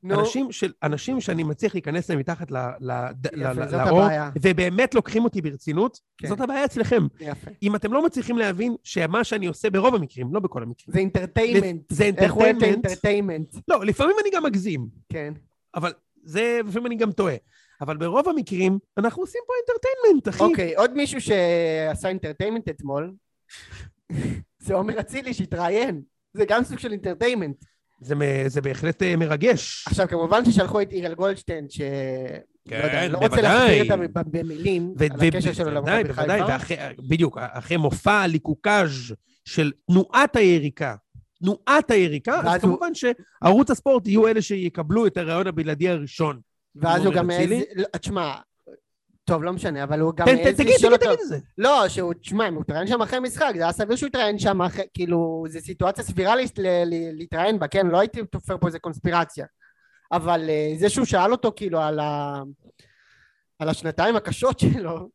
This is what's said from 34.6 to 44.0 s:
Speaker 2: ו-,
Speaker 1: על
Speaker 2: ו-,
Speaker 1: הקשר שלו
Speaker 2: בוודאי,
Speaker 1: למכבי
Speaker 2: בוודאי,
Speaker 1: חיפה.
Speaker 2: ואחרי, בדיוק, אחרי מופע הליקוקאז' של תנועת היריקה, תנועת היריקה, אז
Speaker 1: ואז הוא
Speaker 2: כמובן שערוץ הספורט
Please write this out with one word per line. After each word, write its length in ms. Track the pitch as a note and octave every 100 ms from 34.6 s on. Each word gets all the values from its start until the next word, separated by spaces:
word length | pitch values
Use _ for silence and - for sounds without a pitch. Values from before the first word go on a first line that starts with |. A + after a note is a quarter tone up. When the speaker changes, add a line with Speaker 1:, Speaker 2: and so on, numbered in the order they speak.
| F3+ F3+ F3 F#3
Speaker 2:
ו-, 60 |
Speaker 1:
על 160 | D3+ C3
Speaker 2:
ו-, 60 | E3
Speaker 1:
הקשר 280 | E3+ F3
שלו 180 | - E3
Speaker 2:
בוודאי, 320 | D3 D3 G#3+
Speaker 1:
למכבי 100 | F3 C3
Speaker 2:
בוודאי, 240 | D3+ G3+
Speaker 1:
חיפה. 120 | -
Speaker 2:
ואחרי, 240 | B3+ - D#3 C#3 B2 C3
בדיוק, 280 | D#3+ E3 -
אחרי 400 | A#2+ B2 - E3+
מופע 340 | D3 - -
הליקוקאז' 1000 | G#3 F#3+ D#3+ - D3+ G#3 G#3 E3+ C3+ A#2+ G#2+ _ _ -
של 260 | - D3+ - -
תנועת 480 | F3+ F#3 A#3+ C#4+ B3
היריקה, 600 | G3+ E3+ C#3+ - C#3+ G2+ _ - _ _
תנועת 520 | F3+ G#3 - C#4+ D4
היריקה, 480 | A3 F3+ D3 E3+ D4+
אז 60 | E3+
Speaker 1:
ואז 180 | F3+
הוא 60 | F#3+ -
Speaker 2:
כמובן 140 | F4
שערוץ 800 | E4+ B3 A#3 - _ - A#3 C4+
הספורט 360 | B3+ - C4